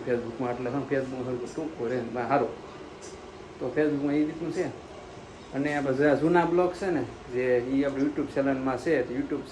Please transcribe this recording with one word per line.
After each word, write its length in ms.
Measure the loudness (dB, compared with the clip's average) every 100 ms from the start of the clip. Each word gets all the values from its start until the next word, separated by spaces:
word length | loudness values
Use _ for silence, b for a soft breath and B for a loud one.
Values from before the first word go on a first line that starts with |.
| 2
Facebook-માં 440 | 0 0 -4 -2
એટલે 180 | -2 -2
શું 160 | -2 0
Facebook 320 | 0 0 -4
થોડુંક 300 | -4 -4 -4 -6
ટૂંકું 320 | -6 -4 -2
રહે 80 | -2
ને 320 | -2 -4 2
સારું. 200 | 2 2 -4 -12 -14 -14 -14 -14 -14 -14 -16 -14 -6
તો 120 | -4 2
Facebook-માં 400 | 2 2 2 2
એ 100 | 2
રીતનું 280 | -2 -4
છે. 120 | -2 -4 -4 -14 -16 -16 -16 -16 -18 -8
અને 220 | -2 0 2
આપણે 180 | 2
જે 220 | 6 6 6
જૂના 240 | 6 6 6
બ્લોગ 280 | 4 4
છે 120 | 2 0
ને 180 | 0 -2 -8 -6
જે 100 | 0 4 4
એ 280 | 4 2 2
આપણે 180 | 2
YouTube 240 | 0 0 -2
ચેનલમાં 440 | 0 2 2 0 0
છે 260 | 2 2
તો 100 | 2
YouTube 280 | -2 -2 -4 -2